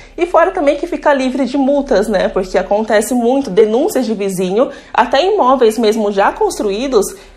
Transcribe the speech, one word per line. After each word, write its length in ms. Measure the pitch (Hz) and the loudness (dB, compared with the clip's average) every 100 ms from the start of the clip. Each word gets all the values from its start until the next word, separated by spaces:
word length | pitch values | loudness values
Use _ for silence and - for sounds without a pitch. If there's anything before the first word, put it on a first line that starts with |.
| - - | -18 -6
e 80 | 349 | 0
fora 240 | - 339 | 2 2
também 260 | 370 285 311 | 2 0 -2
que 100 | 339 | -4
fica 260 | 294 311 | -2 0
livre 300 | 277 262 269 | 0 0 -2
de 120 | 262 294 | -2 0
multas, 520 | 262 285 277 202 214 | 0 0 0 0 0
né, 200 | 190 190 | 0 -2
porque 300 | 185 185 190 | -2 -2 -2
acontece 560 | 180 208 220 214 226 | 0 -2 2 0 0
muito, 360 | 247 233 277 269 | 0 0 0 0
denúncias 540 | 185 214 226 359 - | 2 2 2 0 -2
de 100 | 220 | -2
vizinho, 560 | 208 196 185 185 202 277 - - | -2 -4 -2 -2 0 -2 -4 -6
até 320 | - 247 269 | -2 0 2
imóveis 540 | 370 415 254 262 226 220 | 2 2 2 4 2 2
mesmo 320 | 220 226 208 | 0 0 0
já 220 | 196 214 | 0 0
construídos, 720 | - 214 - 208 196 277 226 196 - - | 0 -2 -2 -4 -4 0 0 0 -6 -20